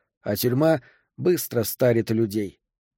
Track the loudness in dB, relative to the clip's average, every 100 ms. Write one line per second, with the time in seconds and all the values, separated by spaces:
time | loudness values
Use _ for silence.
0 | _ _ -6 -2 0 2 2 2 -2 _
1 | _ -6 -2 -2 -2 -4 -4 0 2 2
2 | 0 0 0 -2 -6 -10 _ _ _